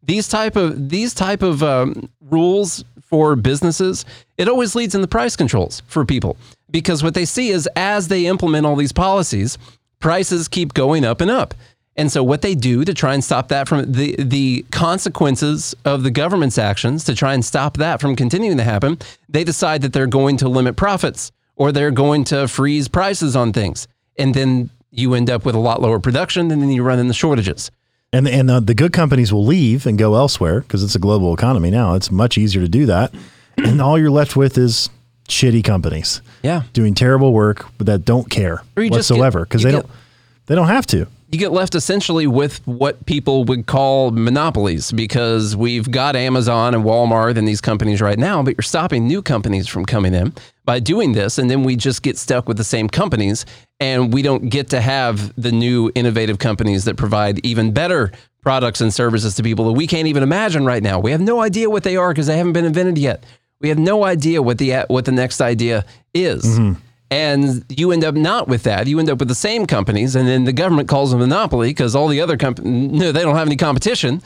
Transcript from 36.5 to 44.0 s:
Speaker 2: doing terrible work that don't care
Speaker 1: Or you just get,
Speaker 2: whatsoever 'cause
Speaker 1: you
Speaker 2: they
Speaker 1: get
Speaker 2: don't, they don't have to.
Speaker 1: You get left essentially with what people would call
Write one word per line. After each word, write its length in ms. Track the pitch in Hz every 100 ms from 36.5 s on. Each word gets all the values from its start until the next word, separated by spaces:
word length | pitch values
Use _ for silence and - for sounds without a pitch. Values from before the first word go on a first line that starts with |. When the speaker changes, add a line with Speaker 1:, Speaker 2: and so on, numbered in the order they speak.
| 170 120
Speaker 2:
doing 220 | - 156
terrible 380 | 196 127 135 135
work 320 | 113 104 104 - -
that 260 | 113 101
don't 240 | 82 120 120
care 320 | - 92 82 - -
Speaker 1:
Or 60 |
you 60 | 220
just 180 | 117 110
get, 40 | 120
Speaker 2:
whatsoever 260 | 131 90 85
'cause 160 | 113
Speaker 1:
you 80 | 127
Speaker 2:
they 60 | 143
Speaker 1:
get 60 |
Speaker 2:
don't, 100 | - - - _ _ _ _
they 80 |
don't 140 | 160 165
have 180 | 233 -
to. 180 | 90 76 - _
Speaker 1:
You 80 | 160
get 140 | 190
left 220 | 170 185
essentially 520 | 170 - 196 - 165 151
with 340 | 123 143 - -
what 400 | 123 139 - -
people 380 | 147 - 135
would 200 | 120 123
call 460 | 113 135 135 135